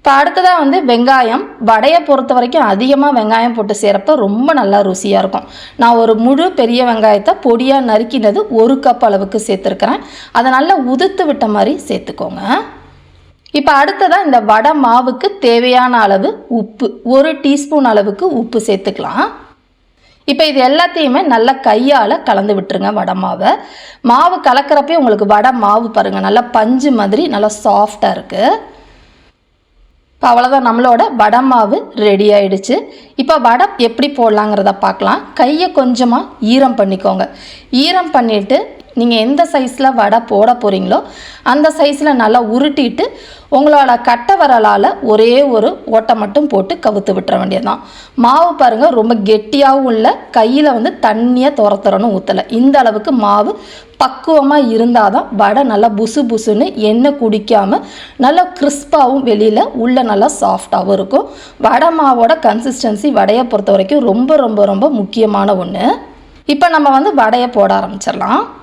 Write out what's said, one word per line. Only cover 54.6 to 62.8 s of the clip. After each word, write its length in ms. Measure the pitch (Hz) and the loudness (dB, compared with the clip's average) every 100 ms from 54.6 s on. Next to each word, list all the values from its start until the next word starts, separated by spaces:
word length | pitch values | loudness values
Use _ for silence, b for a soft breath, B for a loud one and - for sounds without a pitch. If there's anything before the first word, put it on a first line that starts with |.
| 254 | 2
இருந்தாதான் 560 | 226 233 240 208 226 381 208 | 0 2 2 2 0 -4 0
வடை 220 | 202 214 269 | 0 2 0
நல்லா 160 | 208 233 208 | 2 0 0
புசு 200 | 220 294 254 | -4 -2 -2
புசுன்னு 340 | 226 220 208 330 - 214 | -2 -2 0 0 -2 0
எண்ணெய் 280 | 220 269 285 | 2 2 0
குடிக்காம 580 | 233 214 208 220 196 233 415 B B B | -2 -2 0 0 2 -2 -4 B B B
நல்லா 180 | 254 320 359 359 | 0 2 0 -2
கிறிஸ்பாவும் 640 | 285 285 - 320 262 277 254 | -4 -4 -2 0 2 0 0
வெளியில 300 | 208 214 214 - 254 | 2 2 2 -2 -2
உள்ள 180 | 233 254 240 | -2 0 0
நல்லா 180 | 202 233 294 | 0 0 0
சாஃப்டாவும் 560 | - 196 - 196 185 196 | -2 -2 -4 -4 -2 -2
இருக்கும். 300 | - 269 440 B B B 220 | 0 -2 -4 B B B 0
வடை 220 | 240 330 320 | 2 2 2
மாவோட 340 | 285 247 233 320 240 | 2 2 2 2 0
கன்சிஸ்டன்சி 600 | 214 240 254 | -2 -4 -6